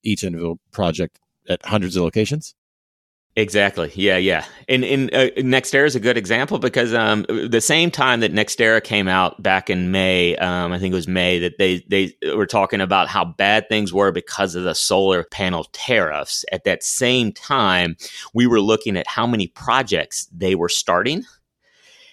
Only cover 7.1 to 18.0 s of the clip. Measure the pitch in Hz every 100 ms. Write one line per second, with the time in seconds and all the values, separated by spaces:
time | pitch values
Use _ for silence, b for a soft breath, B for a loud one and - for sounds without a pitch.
7.1 | 104 - 110 110 113 - 156 170 160 131
8.1 | 117 110 95 107 - 113 113 - 104 95
9.1 | 92 92 - 98 95 - 90 90 95 92
10.1 | 90 87 82 90 90 87 90 95 92 82
11.1 | 90 90 90 87 - 95 92 - 98 95
12.1 | - 76 85 95 110 95 101 95 95 80
13.1 | 101 85 - 98 107 - 107 101 92 98
14.1 | 87 - - 98 87 90 80 - 95 98
15.1 | 90 82 - 92 85 - - - 117 82
16.1 | 76 69 - - 92 101 90 - - 123
17.1 | 127 110 - - 135 101 90 87 82